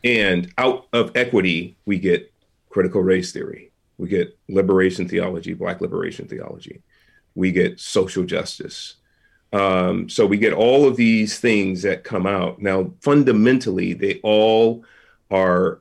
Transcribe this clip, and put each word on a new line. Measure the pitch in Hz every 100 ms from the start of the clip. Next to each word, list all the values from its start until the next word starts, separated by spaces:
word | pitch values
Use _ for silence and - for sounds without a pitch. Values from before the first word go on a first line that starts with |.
And | 123 117 101 90 90 -
out | 127 123 -
of | 120 110 123
equity, | 123 110 92 82 87 _ -
we | 95
get | 95 87 - _ _ _ _
critical | - 92 98
race | 92 92 90
theory. | - - - - _ _ _
We | 90
get | 95 87 _ -
liberation | 95 95 95 92 90 90
theology, | 90 92 87 87
Black | 87 87 90
liberation | 90 90 87 - -
theology. | - - - - - _ _ _ _ _ -
We | 92
get | 90 90 90
social | - 101 80 95
justice. | 90 87 82 - - - - - _ _ _ _ _
Um, | 104 98 92 90 92 90
so | - 104
we | 101
get | 107
all | 80 113 135 143
of | 120
these | 113 113 107 -
things | 120 107 95 92
that | 98 -
come | - 104 92
out. | 98 87 -
Now, | 101 95 92 -
fundamentally, | 143 147 131 110 113 131 117 92 92
they | 87 101 92
all | 110 107 110 110 113 117 - _ _ _ _
are | 95 92 90 92 -